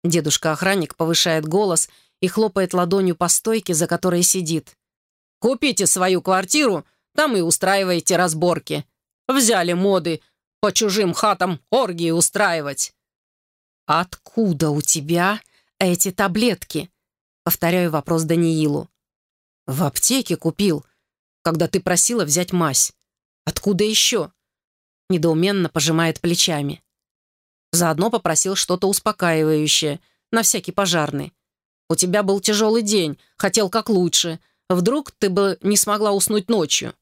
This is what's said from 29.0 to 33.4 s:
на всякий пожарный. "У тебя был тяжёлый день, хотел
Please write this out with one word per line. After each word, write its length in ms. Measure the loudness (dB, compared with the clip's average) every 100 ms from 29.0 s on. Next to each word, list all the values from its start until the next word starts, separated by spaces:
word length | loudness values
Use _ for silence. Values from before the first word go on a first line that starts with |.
| -4 -2 0 2 2 2 2 0 -2 -6 _ _ _
на 100 | 0
всякий 300 | 0 -2 -4
пожарный. 640 | -2 0 0 0 -4 -10 _ _ _ _ _ _
"У 60 | -2
тебя 280 | 2 0
был 160 | 0 0
тяжёлый 400 | 0 2 2 2
день, 360 | 2 0 0 -4 _
хотел 320 | _